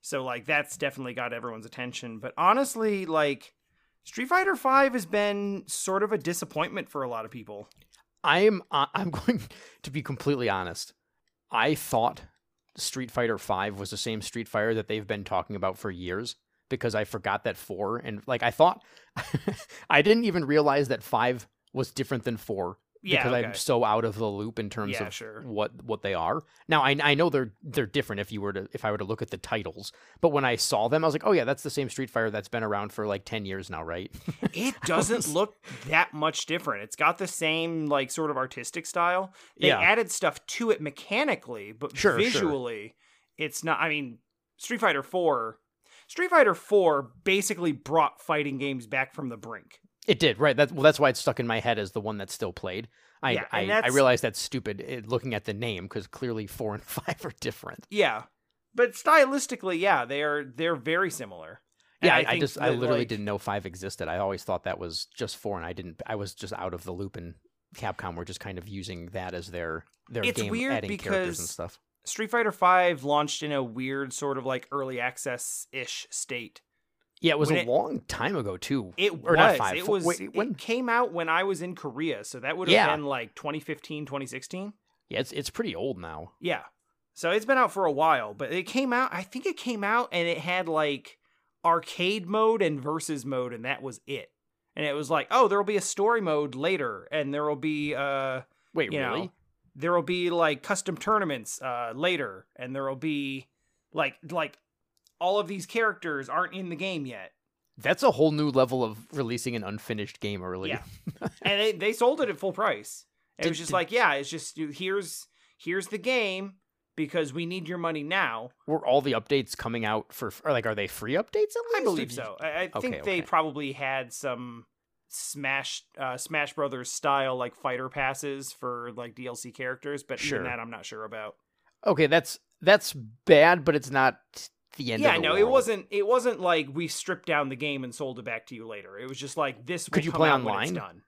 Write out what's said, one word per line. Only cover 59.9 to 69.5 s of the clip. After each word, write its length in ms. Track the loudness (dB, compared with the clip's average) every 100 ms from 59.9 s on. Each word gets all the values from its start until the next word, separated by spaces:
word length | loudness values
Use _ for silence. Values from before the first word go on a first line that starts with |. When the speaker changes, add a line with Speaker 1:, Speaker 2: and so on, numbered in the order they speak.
| 4 2
Speaker 1:
they 180 | -2
are, 200 | 0 -2
they're 320 | -4 -4 -2 -2
very 360 | -2 0 0
similar. 500 | -4 -12 -12 -16 -18 _ _ _ _
And 60 | 4
Speaker 2:
Yeah, 80 | 6
Speaker 1:
I 20 |
Speaker 2:
I, 40 |
I 40 | 4
Speaker 1:
think 100 | 2
Speaker 2:
just, 180 | 0 0
I 100 | 0
Speaker 1:
that, 80 | 2
Speaker 2:
literally 220 | 2 2
Speaker 1:
like 80 | 0
Speaker 2:
didn't 160 | -4 -2
know 120 | -4
five 300 | -2 -4 -4
existed. 400 | -8 -10 -6 -4
I 100 | -2
always 260 | -2 -2
thought 200 | -4 -4
that 160 | -2 -6
was 260 | -6 -8 -10 -8
just 220 | -8 -6
four, 200 | -8 -6
and 80 | -6
I 60 |
didn't, 280 | -8 -10 -12 -8
I 80 | -6
was 180 | -6
just 180 | -10 -10
out 200 | -8 -6
of 100 | -8
the 80 | -10
loop, 240 | -8 -8 -10
and 200 | -14 -16 _ _ _ -8
Capcom 400 | -6 -6 -8 -8
were 100 | -10
just 140 | -10
kind 180 | -10 -12
of 100 | -10
using 380 | -12 -10 -12 -10
that 240 | -8 -8 -8
as 160 | -8